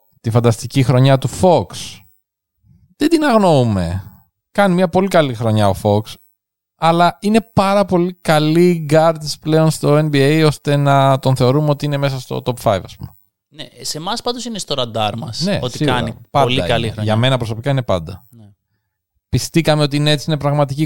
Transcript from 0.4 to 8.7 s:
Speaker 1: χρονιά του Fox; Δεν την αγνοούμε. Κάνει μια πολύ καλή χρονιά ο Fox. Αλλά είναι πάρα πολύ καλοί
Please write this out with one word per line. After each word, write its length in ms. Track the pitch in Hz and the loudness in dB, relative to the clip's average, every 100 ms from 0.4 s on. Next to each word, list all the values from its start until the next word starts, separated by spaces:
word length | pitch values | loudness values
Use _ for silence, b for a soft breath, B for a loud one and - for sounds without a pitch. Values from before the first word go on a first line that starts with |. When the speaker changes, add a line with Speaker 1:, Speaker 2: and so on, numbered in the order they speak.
| 117 - 120 139 | 2 0 -2 0
Speaker 1:
χρονιά 360 | 127 127 135 135 | 2 4 4 2
του 100 | 131 - | 0 0
Fox; 260 | 185 147 - - - - _ _ _ _ _ _ _ _ _ - | 2 2 -2 -10 -16 -18 _ _ _ _ _ _ _ _ _ -4
Δεν 120 | 302 | 0
την 160 | 320 | 2
αγνοούμε. 800 | 294 226 190 143 120 98 85 92 - - _ _ _ | 2 2 4 2 2 0 -2 -6 -10 -20 _ _ _
Κάνει 240 | - 202 | 0 0
μια 140 | 180 180 | 2 0
πολύ 200 | 185 190 | 0 2
καλή 260 | 180 143 | 2 0
χρονιά 340 | 113 113 107 101 | 0 0 2 2
ο 60 | 92 | 0
Fox. 180 | 104 104 - - _ _ _ _ _ - | 0 0 -2 -14 _ _ _ _ _ -2
Αλλά 360 | 160 170 170 - | 0 2 2 0
είναι 200 | 202 220 - | 0 0 0
πάρα 320 | - 196 202 | -2 2 2
πολύ 280 | 190 180 180 180 | 2 0 0 -4
καλοί 640 | - 151 156 170 180 | 0 2 4 4 4